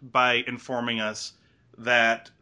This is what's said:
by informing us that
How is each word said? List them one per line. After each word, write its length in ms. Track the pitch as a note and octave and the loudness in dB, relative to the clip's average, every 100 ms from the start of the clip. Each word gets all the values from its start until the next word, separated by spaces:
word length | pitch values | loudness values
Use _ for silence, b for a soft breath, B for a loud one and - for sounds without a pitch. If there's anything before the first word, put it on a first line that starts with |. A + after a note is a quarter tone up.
by 420 | C3 B2+ B2 A#2+ B2+ | -4 2 2 2 -2
informing 540 | A#2+ - B2 A#2+ A2+ | -8 -6 -6 -4 -4
us 340 | G#2+ G#2 - - _ _ _ - | -4 -6 -12 -18 _ _ _ -10
that 500 | A#2 A#2+ A2+ A2+ - _ | 0 2 4 0 -6 _